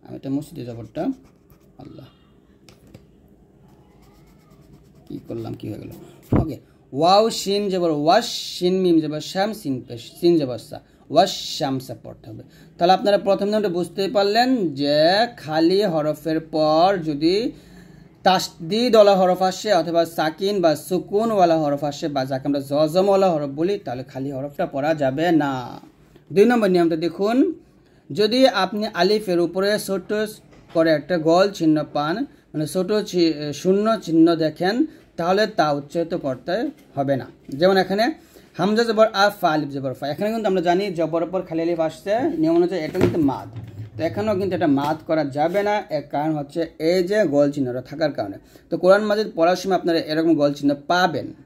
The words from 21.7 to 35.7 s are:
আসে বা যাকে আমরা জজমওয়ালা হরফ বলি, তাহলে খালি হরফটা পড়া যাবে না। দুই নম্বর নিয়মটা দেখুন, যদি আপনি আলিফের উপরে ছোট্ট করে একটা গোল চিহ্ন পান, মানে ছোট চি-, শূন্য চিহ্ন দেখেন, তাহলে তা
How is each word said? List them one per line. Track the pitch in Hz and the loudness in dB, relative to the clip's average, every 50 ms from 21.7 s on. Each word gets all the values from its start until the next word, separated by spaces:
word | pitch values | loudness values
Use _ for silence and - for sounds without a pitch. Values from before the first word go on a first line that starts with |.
| 143 139 151 | -2 -2 -4
আসে | 147 143 - - | -6 -6 -6 -8
বা | 156 143 143 131 | -4 -4 -4 -4
যাকে | 131 135 131 131 | -4 -6 -6 -2
আমরা | 147 139 143 | -2 -2 -2
জজমওয়ালা | 135 135 139 147 160 156 156 185 190 202 196 190 196 190 | -2 -2 0 0 0 2 2 2 2 4 4 4 4 2
হরফ | 170 151 147 139 | 2 0 -4 -6
বলি, | 139 147 165 185 202 | -4 -4 -2 -2 -2
তাহলে | 202 - - 123 127 127 | -4 -6 -10 -10 -10 -10
খালি | - - 135 135 139 | -12 -10 -8 -8 -8
হরফটা | 143 127 135 143 143 - 180 | -6 -8 -10 -10 -6 -6 -6
পড়া | 147 - 139 135 156 160 | -6 -4 -4 -2 -2 0
যাবে | 151 143 131 131 139 160 180 | 0 0 -2 0 0 0 2
না। | 170 156 147 139 135 131 120 120 - - - - _ _ - _ _ - _ _ 147 | 2 2 2 0 -2 -4 -8 -10 -14 -16 -20 -20 _ _ -20 _ _ -20 _ _ 2
দুই | 180 208 | 4 4
নম্বর | 233 247 240 214 190 | 4 4 2 2 2
নিয়মটা | 180 180 170 165 170 | 4 4 2 2 0
দেখুন, | 156 165 170 165 - 196 208 233 254 320 381 - - - _ _ _ _ _ _ _ _ _ | 0 -4 -4 -4 -2 -2 0 2 2 2 2 0 -8 -14 _ _ _ _ _ _ _ _ _
যদি | 143 156 208 214 220 254 262 | -4 -2 0 0 4 4 4
আপনি | 262 180 202 185 180 - 208 214 220 - | 4 4 2 -2 -2 -2 -6 -6 -6 -2
আলিফের | 175 175 190 208 220 214 196 175 170 | 0 2 2 2 0 0 0 0 0
উপরে | 175 165 170 190 196 202 214 202 | 0 0 0 -2 0 0 0 -2
ছোট্ট | - - 190 190 185 - 214 214 214 214 214 - _ - - - - - - | -2 -4 -6 -6 -4 -4 -4 -4 -4 -6 -8 -16 _ -20 -20 -20 -20 -6 -2
করে | 170 165 165 | 0 2 2
একটা | 156 - 143 - 180 | 2 0 0 -2 -2
গোল | 170 151 160 165 175 196 202 | 0 2 4 4 4 4 2
চিহ্ন | 196 - 170 156 156 156 147 - - | -2 0 0 2 2 2 -2 -4 -6
পান, | 147 147 151 170 220 285 - - _ _ _ - | -4 -4 -4 -4 -4 -6 -8 -10 _ _ _ -8
মানে | 151 156 | -6 -6
ছোট | 143 - 185 185 180 208 | -4 -4 -4 -2 0 -2
চি-, | 214 196 202 - 180 170 165 151 147 151 147 139 | -2 -2 -2 0 0 2 2 0 -2 -6 -8 -8
শূন্য | 143 - 180 190 202 208 220 226 202 | -4 0 2 2 2 2 0 0 -2
চিহ্ন | - 170 156 165 160 170 170 | -2 0 4 6 6 6 4
দেখেন, | 156 160 151 151 - 165 185 208 247 311 311 - - - _ _ | 2 0 -2 -2 -2 -2 -2 0 0 -2 -2 -4 -16 -20 _ _
তাহলে | - 165 170 190 202 214 | -6 -2 0 2 2 0
তা | 214 214 - 165 151 | 0 0 0 0 0